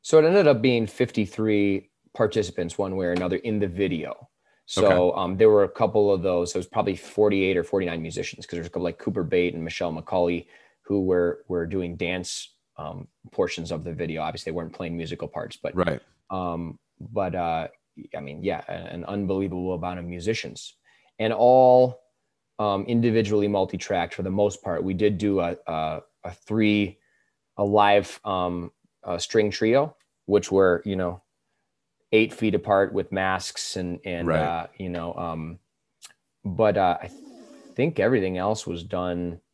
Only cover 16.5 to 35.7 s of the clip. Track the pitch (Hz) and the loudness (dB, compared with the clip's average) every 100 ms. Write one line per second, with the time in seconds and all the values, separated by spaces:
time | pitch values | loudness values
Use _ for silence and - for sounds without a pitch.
16.5 | 85 82 - _ _ 110 107 92 87 82 | -6 -8 -12 _ _ -8 -4 -2 -2 -2
17.5 | 80 78 _ _ - - - 71 76 95 | -4 -6 _ _ -20 -14 -12 -10 -6 -6
18.5 | 82 - 90 85 85 85 101 98 95 98 | -6 -8 -10 -10 -12 -8 -4 -2 -2 -2
19.5 | 90 90 90 90 90 85 87 90 113 - | -4 -4 -4 -6 -8 -10 -6 -4 -4 -6
20.5 | - - _ _ _ _ - 110 110 123 | -14 -18 _ _ _ _ -4 -2 4 6
21.5 | 131 127 127 127 123 _ _ _ _ _ | 8 8 8 6 0 _ _ _ _ _
22.5 | - 104 98 101 117 117 110 101 104 104 | -4 -2 -2 0 2 4 2 2 2 2
23.5 | 101 95 92 - 92 85 - 95 98 104 | 0 -2 -4 -4 -2 -2 -4 -4 0 0
24.5 | 101 - 85 92 92 104 95 104 98 85 | 0 -6 -4 -2 2 2 2 0 2 0
25.5 | 90 - 80 78 80 _ _ 90 87 - | -4 -6 -4 -4 -6 _ _ -16 -16 -4
26.5 | 107 107 104 101 - _ _ _ _ _ | 2 4 2 0 -6 _ _ _ _ _
27.5 | - 101 104 101 101 90 - 107 95 90 | -4 2 4 6 6 2 -10 -4 -2 -2
28.5 | 87 87 _ _ _ 104 87 - 113 104 | -4 -8 _ _ _ -8 -6 0 2 2
29.5 | - 110 127 151 _ _ _ - 101 - | 0 2 2 0 _ _ _ 2 2 4
30.5 | 98 92 85 104 95 90 92 _ _ _ | 4 4 4 0 -2 -4 -6 _ _ _
31.5 | _ _ _ _ _ _ 110 113 - 110 | _ _ _ _ _ _ 2 2 0 0
32.5 | 101 - 98 98 101 92 95 95 95 - | 0 2 2 2 0 -4 -2 -2 -2 -6
33.5 | - - 95 90 87 98 87 85 80 82 | -10 -10 -6 -6 -6 -8 -4 0 0 0
34.5 | 82 85 - 92 87 85 - 87 80 78 | -4 -8 -10 -8 -6 -8 -8 -8 -8 -10
35.5 | 90 _ | -14 _